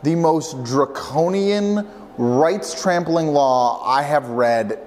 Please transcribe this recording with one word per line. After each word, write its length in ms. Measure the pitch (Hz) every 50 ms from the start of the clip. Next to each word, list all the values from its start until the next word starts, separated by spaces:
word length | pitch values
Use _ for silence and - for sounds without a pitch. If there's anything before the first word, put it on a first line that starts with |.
| -
the 100 | 147 165
most 480 | 170 165 160 156 160 151 - 143 131
draconian 1300 | 123 117 127 143 139 131 - - - - - 147 165 175 190 196 196 202 202 208 208 202 208 208 208 208 - - - - - -
rights 640 | 120 120 123 131 151 165 190 208 - - - -
trampling 480 | - 190 175 175 175 160 165 165 160 156
law 540 | 147 143 139 131 127 127 123 120 117 - -
I 180 | 95 131 135
have 260 | 143 143 151 147 131 123
read 500 | 120 120 123 117 117 113 110 104 110 - -